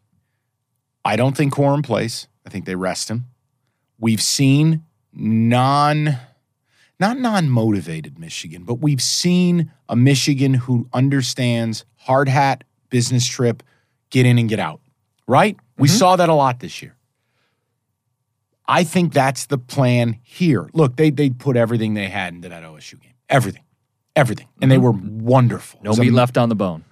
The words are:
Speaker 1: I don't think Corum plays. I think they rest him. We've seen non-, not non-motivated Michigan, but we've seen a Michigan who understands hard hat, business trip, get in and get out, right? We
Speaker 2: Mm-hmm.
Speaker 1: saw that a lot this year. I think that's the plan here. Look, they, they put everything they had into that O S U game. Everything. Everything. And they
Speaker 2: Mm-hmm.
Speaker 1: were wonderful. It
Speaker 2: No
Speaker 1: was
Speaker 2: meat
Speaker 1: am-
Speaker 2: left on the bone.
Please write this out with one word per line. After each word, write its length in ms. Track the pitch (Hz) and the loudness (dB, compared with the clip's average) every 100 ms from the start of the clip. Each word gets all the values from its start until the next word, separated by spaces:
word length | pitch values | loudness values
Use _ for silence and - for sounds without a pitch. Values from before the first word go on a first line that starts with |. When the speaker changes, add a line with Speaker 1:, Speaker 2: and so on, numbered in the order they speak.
| _ _ _ _ _ _ _ _ _ _ | _ _ _ _ _ _ _ _ _ _
Speaker 1:
I 120 | 101 104 | -4 -2
don't 200 | 127 135 | -2 0
think 180 | 143 | -2
Corum 300 | 131 139 143 | 0 0 0
plays. 440 | 143 101 113 - - _ - | -2 -4 -4 -8 -16 _ -16
I 40 | |
think 160 | 101 85 | -12 -8
they 100 | 92 | -6
rest 340 | 92 87 - | -6 -6 -8
him. 160 | 113 123 _ _ _ _ _ _ _ | -8 -10 _ _ _ _ _ _ _
We've 240 | 113 107 | -2 0
seen 640 | - - 135 139 156 160 - _ _ | -2 0 2 4 2 0 -6 _ _
non-, 1040 | - 107 113 113 123 131 143 147 151 151 131 - _ _ _ _ _ _ _ | -8 -2 0 2 2 2 2 0 0 -2 -4 -8 _ _ _ _ _ _ _
not 180 | 190 262 | -4 -2
non-motivated 1000 | 247 208 156 120 110 101 80 80 76 71 | -2 0 0 2 0 -2 -4 -10 -12 -16
Michigan, 460 | 82 - 85 85 90 | -16 -14 -14 -16 -10
but 100 | 123 | -4
we've 260 | 151 139 | -2 -2
seen 720 | - - 180 180 180 175 160 - - | -2 -2 0 2 2 0 -2 -8 -4
a 60 | 120 | 2
Michigan 580 | 127 135 - 139 135 131 | 4 4 0 0 0 0
who 320 | 123 123 117 | 0 -2 -2
understands 920 | 123 135 139 127 - 123 117 113 107 - _ | -2 0 0 -2 -4 -2 -2 -2 -6 -12 _
hard 340 | - 131 143 | -2 0 2
hat, 340 | 135 139 127 - _ _ | 2 2 0 -8 _ _
business 360 | 123 120 127 123 | -4 0 -2 -2
trip, 380 | - 120 113 _ _ _ _ _ | -2 -2 -2 _ _ _ _ _
get 140 | 131 123 | 2 4
in 100 | 120 | 4
and 100 | 113 | 2
get 100 | 104 | -2
out, 200 | 85 76 _ _ _ _ - | -6 -10 _ _ _ _ 0
right? 300 | 131 202 196 _ - | 2 2 0 _ 0
We 100 | 135 | 2
Speaker 2:
Mm-hmm. 100 | 196 | 4
Speaker 1:
saw 180 | 180 185 | 4 4
that 120 | 170 | 4
a 40 | 156 | 2
lot 240 | 135 123 | 2 -2
this 220 | 90 - | -10 -16
year. 120 | - - _ _ _ _ _ _ _ _ _ _ _ _ _ _ _ _ - | -18 -20 _ _ _ _ _ _ _ _ _ _ _ _ _ _ _ _ -2
I 160 | 143 | 0
think 300 | 175 185 170 | 0 0 0
that's 340 | 143 131 135 - | 2 0 -2 -6
the 100 | 139 | -8
plan 640 | - - 127 123 117 107 | -6 -2 2 2 0 -4
here. 460 | _ - 180 113 78 | _ -2 0 0 0
Look, 220 | 165 147 123 | 0 0 2
they, 140 | 156 | 0
they 200 | 143 143 | 2 -2
put 280 | 127 143 123 | -2 -2 0
everything 380 | 117 117 110 107 | 0 0 -2 -4
they 120 | 98 | -6
had 260 | 98 92 | -6 -8
into 160 | 87 87 | -10 -18
that 140 | 85 | -18
O 120 | 82 76 | -20 -20
S 160 | - | -20
U 60 | - | -20
game. 140 | _ _ - | _ _ -2
Everything. 340 | 143 98 - _ _ _ _ _ - | 0 0 -6 _ _ _ _ _ 0
Everything. 320 | 127 104 - _ | 0 -2 -10 _
And 100 | 131 | 4
they 60 | 131 | 6
Speaker 2:
Mm-hmm. 60 | 123 101 104 110 | 4 2 -4 -8
Speaker 1:
were 60 | |
wonderful. 560 | 110 131 120 101 - - | 0 4 4 0 -10 -12
It 20 | |
Speaker 2:
No 60 | 101 | -2
Speaker 1:
was 80 | 110 | 2
Speaker 2:
meat 80 | 123 | 4
Speaker 1:
am- 40 | |
Speaker 2:
left 240 | 120 123 123 | 4 2 0
on 120 | 117 | 0
the 60 | 107 | 0
bone. 300 | 98 80 - | -4 -6 -14